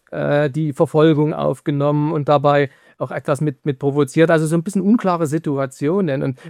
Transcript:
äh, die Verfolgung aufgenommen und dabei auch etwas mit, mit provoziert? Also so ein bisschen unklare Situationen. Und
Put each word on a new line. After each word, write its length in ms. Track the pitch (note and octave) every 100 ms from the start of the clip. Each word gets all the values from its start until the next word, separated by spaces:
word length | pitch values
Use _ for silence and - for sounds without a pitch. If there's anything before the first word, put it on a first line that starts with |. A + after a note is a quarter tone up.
| -
äh, 400 | - D3 C#3+ D3+
die 220 | C3 D#3
Verfolgung 600 | C#3 D#3+ D#3 D#3+ D3 D3+
aufgenommen 800 | - D3 C#3 - C#3+ C#3+ D3 D3
und 180 | E3 C#3
dabei 400 | D3 D3 C#3+ C#3 _ _ -
auch 100 | C3
etwas 320 | E3+ D3 C#3
mit, 240 | D3+ C3+ D#3
mit 140 | C3+
provoziert? 500 | C#3 C#3 C#3 - E3
Also 160 | E3 D#3
so 100 | E3+
ein 80 |
bisschen 180 | E3 G3
unklare 440 | F#3 A3+ F#3+ F3 D#3+
Situationen. 960 | D#3+ D#3+ C#3 C3+ - C#3+ F#3+ F3+ C3+
Und 180 | C#3+ B2+ D#3+